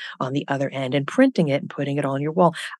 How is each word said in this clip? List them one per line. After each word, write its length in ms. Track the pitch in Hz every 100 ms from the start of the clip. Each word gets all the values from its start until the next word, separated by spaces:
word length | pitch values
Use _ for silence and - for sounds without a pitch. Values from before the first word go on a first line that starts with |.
| - -
on 140 | 135
the 120 | 139 -
other 220 | 139 139
end 240 | 135 131
and 140 | 143 139
printing 400 | - 269 254 156
it 140 | 139
and 80 | -
putting 280 | - 139 143
it 80 | 139
on 160 | 135
your 120 | 147
wall. 200 | 160 175 165 - -